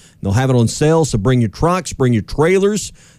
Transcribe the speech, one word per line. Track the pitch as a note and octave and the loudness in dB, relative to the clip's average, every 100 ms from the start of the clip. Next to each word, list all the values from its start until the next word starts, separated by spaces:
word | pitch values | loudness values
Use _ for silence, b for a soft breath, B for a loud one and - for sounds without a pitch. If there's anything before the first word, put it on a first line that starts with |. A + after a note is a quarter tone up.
| B B | B B
They'll | G2 | -2
have | G#2+ C3 | 0 2
it | B2+ | 2
on | A2+ | 0
sale, | - D3+ D#3+ | 0 2 2
so | D3+ A#2 | 0 -2
bring | G#2+ B2+ | 0 0
your | A2+ | 0
trucks, | - E3 F3+ D#3 | 0 -2 -2 -4
bring | - B2+ | -2 0
your | A#2 | 0
trailers. | - - D#3+ F#3+ G3+ G#3+ - b b | -2 -2 2 2 0 -2 -8 b b